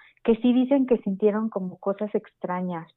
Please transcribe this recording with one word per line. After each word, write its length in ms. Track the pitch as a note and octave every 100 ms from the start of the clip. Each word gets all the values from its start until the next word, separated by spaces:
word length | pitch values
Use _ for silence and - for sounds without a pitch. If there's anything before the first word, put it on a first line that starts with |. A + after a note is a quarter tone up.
| - _
que 100 | - A3+
sí 140 | B3
dicen 320 | B3 B3+ C#4
que 120 | B3+ A3+
sintieron 520 | G3+ F#3+ G#3+ G#3 A3
como 300 | G3+ F#3 F#3
cosas 340 | G3 F#3+ G#3
extrañas 760 | G3+ - _ F3+ F3+ F3+ E3 E3